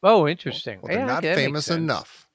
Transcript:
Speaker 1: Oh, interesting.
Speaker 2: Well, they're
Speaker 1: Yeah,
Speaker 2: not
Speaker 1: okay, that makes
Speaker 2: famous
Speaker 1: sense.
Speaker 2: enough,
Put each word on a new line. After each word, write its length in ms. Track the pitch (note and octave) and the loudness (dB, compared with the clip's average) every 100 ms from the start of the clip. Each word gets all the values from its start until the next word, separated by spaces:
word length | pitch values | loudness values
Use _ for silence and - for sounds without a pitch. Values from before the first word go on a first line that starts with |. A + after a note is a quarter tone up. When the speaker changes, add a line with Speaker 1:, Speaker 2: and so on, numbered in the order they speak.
Speaker 1:
Oh, 240 | F#3 A3 D3+ | 6 6 4
interesting. 540 | F3 - - - G2+ | 0 -6 -10 -10 -12
Speaker 2:
Well, 80 | A#2 | -6
they're 100 | F#3 | -4
Speaker 1:
Yeah, 60 | G#3 | -2
Speaker 2:
not 120 | - | -2
Speaker 1:
okay, 100 | D#3 | 0
that 60 | F3 | 0
makes 80 | C3+ | 0
Speaker 2:
famous 180 | D3 C#3+ | -2 -4
Speaker 1:
sense. 120 | E3+ | -4
Speaker 2:
enough, 500 | E3 G#2+ - - _ | -2 -4 -6 -20 _